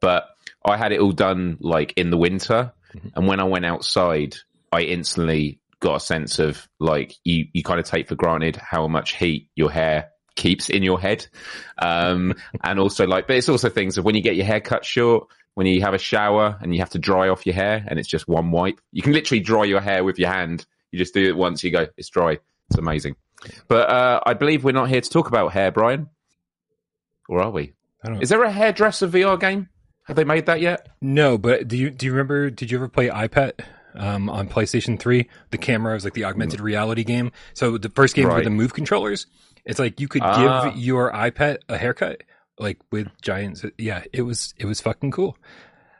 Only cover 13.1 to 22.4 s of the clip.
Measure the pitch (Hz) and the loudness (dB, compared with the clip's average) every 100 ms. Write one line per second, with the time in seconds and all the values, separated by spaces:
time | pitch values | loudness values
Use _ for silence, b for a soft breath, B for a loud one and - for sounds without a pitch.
13.1 | 95 - 127 123 131 120 107 95 95 92 | 2 2 0 2 2 2 0 -2 0 0
14.1 | 107 104 90 98 104 - 117 - - 120 | 2 2 0 0 0 0 -4 -2 0 4
15.1 | 113 - b b - 92 92 101 95 - | 2 0 b b -2 2 4 2 -2 0
16.1 | 110 104 104 107 101 95 87 90 - 151 | 0 2 2 2 0 -4 -2 -2 -4 0
17.1 | 95 95 92 - 87 98 110 104 80 - | 2 4 2 0 0 0 -2 -4 -6 -4
18.1 | 80 - 82 85 85 92 - _ - 139 | -4 0 0 2 2 0 -2 _ -4 2
19.1 | 147 151 120 92 110 104 98 101 95 95 | 2 2 0 2 2 4 2 2 0 0
20.1 | 87 90 95 85 85 - _ _ 87 90 | 0 0 0 -4 -6 -10 _ _ -4 -2
21.1 | 101 95 85 90 82 90 85 78 - - | 2 2 4 0 0 -2 0 -2 -6 -6
22.1 | - 85 76 | 0 2 0